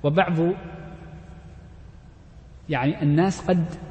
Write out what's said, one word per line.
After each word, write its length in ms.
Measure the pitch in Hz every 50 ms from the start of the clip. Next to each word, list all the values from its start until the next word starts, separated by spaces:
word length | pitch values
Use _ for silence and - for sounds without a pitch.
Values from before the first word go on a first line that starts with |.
| -
وبعض 340 | 147 151 180 185 175 180 160 165 170 190 - - - - - - - - - - - - - - - - - - - - - - - - - - - - - - - - - - - - - - - - - - -
يعني 340 | 151 127 127 143 151 - 156
الناس 380 | 147 147 156 175 196 185 -
قد 240 | - - 185 180 165 165 - - - -